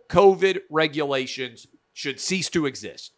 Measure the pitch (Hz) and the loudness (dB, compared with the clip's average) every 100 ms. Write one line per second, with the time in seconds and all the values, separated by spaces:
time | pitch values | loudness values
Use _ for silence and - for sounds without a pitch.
0 | - 175 196 185 190 185 - 151 156 147 | -2 6 6 6 2 -2 -4 0 0 0
1 | 143 135 127 - 127 113 - _ _ - | -2 -2 -4 -8 -10 -12 -20 _ _ -12
2 | 143 131 - 190 151 175 147 113 98 71 | -10 -8 -4 -4 -2 -2 -2 -4 -14 -16
3 | - | -20